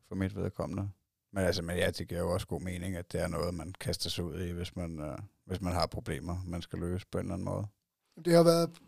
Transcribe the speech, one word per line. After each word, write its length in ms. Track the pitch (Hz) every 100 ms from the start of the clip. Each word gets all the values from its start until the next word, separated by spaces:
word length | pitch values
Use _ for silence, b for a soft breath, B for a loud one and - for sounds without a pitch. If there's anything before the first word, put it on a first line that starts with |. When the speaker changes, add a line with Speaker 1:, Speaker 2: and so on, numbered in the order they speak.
| _
Speaker 1:
for 80 | 95
mit 200 | 95 98
vedkommende. 540 | 92 - - 98 101 - _ _ _
Men 120 | 98
altså, 180 | 92 90
men 160 | 82 90
ja, 120 | 92
det 160 | - -
giver 140 | 85
jo 120 | 87
også 140 | 90 -
god 140 | 82
mening, 340 | 90 90 90 92
at 160 | -
det 100 | -
er 60 | 87
noget, 260 | 82 87
man 200 | 87 82 92
kaster 300 | - 85 90
sig 140 | -
ud 160 | 87 82
i, 100 | 87
hvis 240 | 87 85 92
man, 240 | 85 80
øh, 180 | 76 - 104 _ -
hvis 160 | 90
man 120 | 90
har 120 | 87 78
problemer, 500 | - - 71 85 90 90
man 160 | 87
skal 180 | - 92
løse 260 | 87 90 -
på 60 | 92
en 80 | 92
eller 80 |
anden 120 | 90 95
måde. 220 | 95 104 - _ _ _ - 170
Speaker 2:
Det 80 |
har 100 | 170
været, 260 | 170 165 165 -